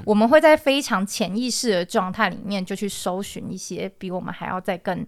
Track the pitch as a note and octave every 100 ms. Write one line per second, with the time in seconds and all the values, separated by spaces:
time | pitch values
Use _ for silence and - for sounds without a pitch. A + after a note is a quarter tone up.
0 | G#3 G#3 A#3 D#4 D#4+ D4+ C#4 C#4 - G3
1 | G3+ - F3+ G#3 B3 - A#3+ F3+ F3 A3
2 | F#3 F#3 G3 F#3+ G3+ G3+ F#3 G3 G3 -
3 | F#3+ F#3 G3 F#3 F3+ F3+ - F3 F#3+ -
4 | F#3 F3+ F3 E3+ - F#3 G3+ F3+ G3 E3+